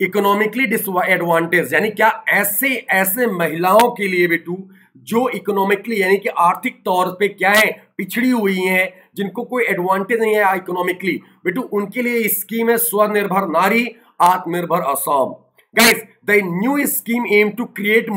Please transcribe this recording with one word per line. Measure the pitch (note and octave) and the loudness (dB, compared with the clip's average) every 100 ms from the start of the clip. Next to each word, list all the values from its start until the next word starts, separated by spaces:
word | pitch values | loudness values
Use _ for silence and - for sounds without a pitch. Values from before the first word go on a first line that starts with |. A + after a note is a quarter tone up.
economically | F3+ G3+ G3+ G3+ G#3+ A3+ C4 | -2 2 2 2 0 -2 -2
डिसएडवांटेज | - F#3+ F3+ F3+ F3+ E3+ E3 E3+ F3 C3 | -2 -2 -2 0 0 2 0 2 0 0
यानी | D#3 G#3+ | 0 0
क्या | - A3 A3 - | 2 0 0 -2
ऐसे, | F3+ G3+ - C4+ B3+ - | 0 0 -2 -2 -4 -2
ऐसे | F#3+ F#3+ A3 A#3 | 0 0 0 -2
महिलाओं | F3+ E3 E3 F3+ G#3 A#3+ - | 0 -2 0 4 4 4 0
के | G3 | -2
लिए | F3+ F3 | 0 2
बेटू | E3+ E3+ F#3 F#3+ - _ C3 B2+ | 0 -4 -10 -10 -20 _ -20 -4
जो | A3+ B3 | 0 0
economically | A3 - G3 G3 G3+ A3+ G#3+ | -2 -4 -2 0 0 -2 -2
यानी | F#3 G3 | 2 2
कि | A3 | 0
आर्थिक | - E3+ - B3+ - G3+ | 2 2 2 -4 -6 -2
तौर | F3+ F3+ F3 | 0 0 -2
पे | G3+ | -4
क्या | G3+ F#3 | 0 2
है, | G#3 G#3 - - - | 4 2 -2 -12 -12
पिछड़ी | F#3+ A#3 B3+ | -8 -2 0
हुई | A#3+ G3 F#3 | 2 0 0
हैं, | F#3 F#3 F#3 - _ - | 0 0 -2 -6 _ -8
जिनको | G3 F#3 | -6 -6
कोई | - B3 | -6 -2
advantage | G3+ F3+ F3+ F#3+ F#3+ A3+ | -2 -2 -2 -2 -2 -2
नहीं | A3 G#3+ | 2 2
है | G3 F#3+ | 2 0
economically, | F#3 F3+ F#3 F3+ F#3+ C#3+ - _ - | -4 -4 -4 -4 -4 -6 -8 _ -6
बेटू | A3 | -4
उनके | A3+ G3+ G3 B3 | -4 -4 -4 -4
लिए | A#3+ A#3 G#3+ | -2 0 -2
स्कीम | - - A3+ A3+ | -4 -4 -2 0
है | A3+ | 0
स्वनिर्भर | A3+ G3+ G#3+ G#3 G3 F#3+ F#3+ | 0 0 0 0 0 -2 0
नारी | D#3+ G3 A3+ A#3+ - _ - | 0 2 2 0 -8 _ 2
आत्मनिर्भर | F3 F#3 E3+ F3 E3+ E3+ D3+ | 2 2 -2 -4 -2 -2 0
असम। | C#3 D#3 C#3+ A#2+ - _ _ _ A2+ | -2 0 0 0 -6 _ _ _ 2
गाइस, | A#2 - - _ B2+ | 4 2 -4 _ 0
the | G#3 F#3 F3 | 0 2 -2
new | A#3+ C#4+ - | 0 0 -2
scheme | - - A#3+ G#3 G#3 | -4 -4 -4 2 2
aim | G#3 G#3 | 2 -2
to | A#3+ - | -8 -6
create | G3+ A3+ A3+ | 0 0 0